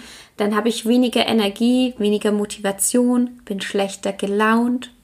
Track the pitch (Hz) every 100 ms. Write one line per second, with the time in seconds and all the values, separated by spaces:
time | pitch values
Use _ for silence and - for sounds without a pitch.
0 | - - - - 208 208 226 226 220 247
1 | 247 233 - 226 202 196 233 254 254 247
2 | 208 208 208 208 208 - 202 196 - 247
3 | 247 247 247 - - 196 - 202 196 -
4 | 196 196 196 202 214 226 240 247 - -